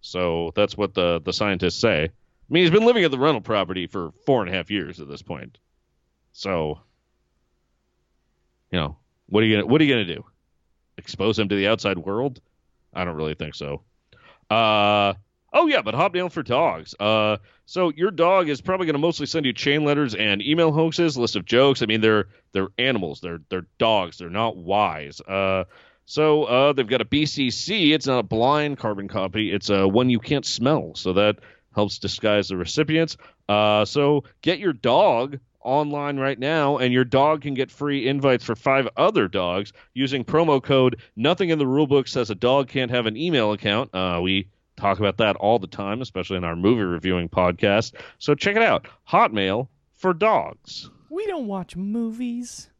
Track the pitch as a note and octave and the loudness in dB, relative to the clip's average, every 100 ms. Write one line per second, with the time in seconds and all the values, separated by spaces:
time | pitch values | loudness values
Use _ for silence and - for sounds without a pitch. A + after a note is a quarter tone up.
0 | - F2+ F2 E2 E2 - - - G2+ - | -10 -4 -2 -2 -4 0 -2 0 -4 0
1 | F2 E2+ - F2+ G#2 F#2 F2+ - A#2 F2 | 0 0 -2 -2 -2 0 -2 0 0 2
2 | D#2+ - _ _ _ D#3 F3 F#3 A3+ A#3+ | -2 -6 _ _ _ 2 4 4 4 4
3 | E3+ C3+ C#3+ C3+ F#2 G#2+ F2+ F#2 F2 G2+ | 2 2 0 0 0 -2 0 -4 -6 -8
4 | E2 - - C3 F#2 F#2 E2 G#2 D2+ E2+ | -8 -8 0 0 0 -4 -4 -4 -4 -10
5 | C#2+ C#2+ - D#2+ B1+ _ _ _ _ _ | -14 -14 -12 -14 -14 _ _ _ _ _
6 | _ _ _ - G2 F2+ D#2 D2+ _ _ | _ _ _ -10 -4 -2 -2 -6 _ _
7 | _ _ _ _ _ _ _ _ _ _ | _ _ _ _ _ _ _ _ _ _
8 | _ _ _ _ _ _ _ F#2 D2 D2+ | _ _ _ _ _ _ _ -4 -4 -8
9 | _ _ _ G2+ A2 G#2+ G2+ C#3+ D3+ B2 | _ _ _ 2 4 2 4 4 4 2
10 | F#2 D#2+ - _ _ _ _ _ _ - | -2 -8 -14 _ _ _ _ _ _ -20
11 | - - G2 G#2+ G#2 G2+ G2 A2+ G2+ F#2 | -18 -4 -2 0 0 0 2 0 0 -4
12 | E2 G#2 C#3 B2+ _ _ _ _ _ - | -4 -4 -4 -8 _ _ _ _ _ -8
13 | F2+ D#2+ D#2 D2+ D#2 - D2 C#2+ _ _ | -6 -4 -6 -6 -10 -10 -10 -10 _ _
14 | _ _ - _ _ A2 A2 G#2+ G#2 G#2 | _ _ -20 _ _ 2 4 4 4 4
15 | G2+ F#2+ _ _ _ - E4 C#4 - A#2+ | 2 -2 _ _ _ 2 4 2 0 0
16 | F#3+ F3 F3+ E3+ C#3 B2 C3+ E2 D2+ - | 0 0 -4 -6 -2 0 0 -2 -10 -4
17 | G#2 A2 G#2+ G#2 - _ _ - F3+ D3+ | 0 2 2 0 -6 _ _ -2 -2 0
18 | F#3+ E3 E3 F#3+ E3+ C#3 - F#3 F3 D3 | -4 2 2 4 2 -4 -4 -2 0 0
19 | E3 E3 D3 D#3+ C#3 A2+ - D3 D3+ C#3+ | 0 -2 -4 -2 -2 -2 0 2 2 0
20 | C#3+ G2+ G#2+ G2+ G#2 D#3+ E3 D3+ E3 D#3+ | 0 -2 0 0 0 2 2 2 0 0
21 | E3+ B2+ A#2 G#2 E2+ A#2+ C#3 C3 A2 A2 | -2 0 -2 -2 0 4 4 4 0 2
22 | A2 G#2+ G2 _ _ G2 F#2+ - B2+ A#2+ | 4 2 0 _ _ -4 -4 -4 -2 -2
23 | F2 C#2 F2+ E2+ D2+ F#2+ E2 _ A2+ A2 | -4 -8 -12 -12 -8 -10 -10 _ 2 2
24 | F2 - F2 F#2+ A2+ F#2 E2 G2 G2+ D#2 | 0 -8 -8 -4 -4 -4 -4 0 0 -2
25 | D2 - - G2 F#2+ F#2+ F2+ - - _ | -12 -16 -6 -2 0 -2 -4 -12 -20 _
26 | _ - D#3 D3 B2 B2 C#3+ C3+ A#2 B2+ | _ 0 2 4 2 4 4 2 0 -2
27 | - D3 D3 - C3 A2+ - G#3+ D#3 D3+ | 0 -2 -2 -2 -4 -4 -6 0 2 2
28 | C3+ B2+ G#2 A2 A#2+ D3+ D3 C#3 A2+ G2+ | 0 -2 0 0 2 2 -2 -4 -6 -6
29 | G2 A2 F#2+ G#2+ G#2+ G2 G2 G2+ G2 G2+ | -6 -4 -4 -2 -2 -4 0 2 4 4
30 | B2+ A#2+ - C#3+ - - A#2+ D3+ E2 - | 2 0 0 -2 -2 -2 0 0 -2 -8
31 | F#2 F#2 G#2 G#2+ - _ _ - G#2 - | -2 2 2 0 -8 _ _ -2 -2 -2
32 | G2 - A2 G#2 F#2+ F#2+ F2 - D3+ D#3+ | -8 -4 0 2 0 -4 -4 -2 0 0
33 | E3 - - _ - G#2 G#2+ G#2 G#2 C#3+ | -2 -4 -20 _ -2 2 4 4 2 0
34 | C#3+ D3 - _ - E3+ G3 B2 B2+ C3 | 2 2 -2 _ -2 0 -2 -2 2 4
35 | G3 A#2+ C3 C#3 _ _ - C3+ D3+ D3 | 4 2 -2 -8 _ _ -2 0 0 -4
36 | C#3+ C#3 C3+ B2 C3 D#3+ C#3+ C#3+ B2+ B2 | -4 -2 -2 -2 -2 0 2 2 2 0
37 | B2 C3+ C#3+ D#3 C#3+ C3 C3 - D3 C#3 | 2 4 4 2 -4 -4 -6 -4 -4 -2
38 | B2 C#3+ C3+ B2+ - A2 - C3+ B2 - | -2 0 2 2 0 -4 2 2 0 0
39 | E3 A3 G2 G2 F2 F2+ G#2 - _ B2+ | 2 2 0 -2 -2 -4 -6 -12 _ -4
40 | C3+ C3+ A#2 D3+ E3 C#3 - C#3 B2+ A#2 | -4 -4 0 0 4 2 4 4 4 0
41 | - - B2+ F3 F#3 D#3+ C#3 C3+ D3+ C#3+ | -14 -2 0 2 0 0 2 2 2 2
42 | C3 C3+ A2 G2 A#2+ C#3 B2+ C#3+ B2+ B2 | 0 -4 -4 -2 2 2 0 -4 -2 0
43 | A2 A2 E3+ D3+ G#2+ G#2 G#2+ G#2 C3+ F#2 | -2 -4 -2 0 0 0 0 -2 -2 -4
44 | F#2 F2 F#2 F#2+ F#2+ _ _ - G2+ F#2 | -2 -2 0 -2 -4 _ _ -4 -2 0
45 | G2+ F#2+ A2 G2 G2+ A2+ F#2 - G2 A2 | 0 2 0 2 0 0 -2 -8 -6 -6
46 | - - F2 F#2 F2 E2+ F#2+ A#2+ F#2+ F2 | -8 -10 -6 -4 -4 0 2 2 0 -2
47 | F2+ F2+ E2+ - F2+ F2 G#2 G2+ A#2 - | -2 -2 -2 0 0 2 2 2 0 -10
48 | - - - D3 G3+ G#3 A3+ G#2 - - | -20 -12 -2 0 2 2 2 0 -4 -20
49 | _ F3+ A3+ G#2+ F#2+ G2+ C3+ _ _ _ | _ 2 2 2 0 -2 -4 _ _ _
50 | F#3+ E3+ G#3+ F#3+ E2+ - - - - _ | -4 0 2 2 -2 -10 -18 -18 -18 _
51 | _ D#4+ G#4+ F4+ A3+ G3 F3 E3+ G3 A3 | _ -8 -6 -6 -6 -8 -8 -10 -6 -4
52 | A#3 A3 B3 A#3+ A#3+ - - _ | -6 -6 -8 -8 -10 -16 -20 _